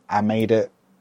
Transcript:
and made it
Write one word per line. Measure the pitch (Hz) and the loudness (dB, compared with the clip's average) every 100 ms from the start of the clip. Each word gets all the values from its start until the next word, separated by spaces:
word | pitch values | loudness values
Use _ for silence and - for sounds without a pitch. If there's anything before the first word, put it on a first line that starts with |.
| - | -6
and | 104 107 | -2 0
made | 110 110 | 0 2
it | 110 101 _ _ _ | 0 0 _ _ _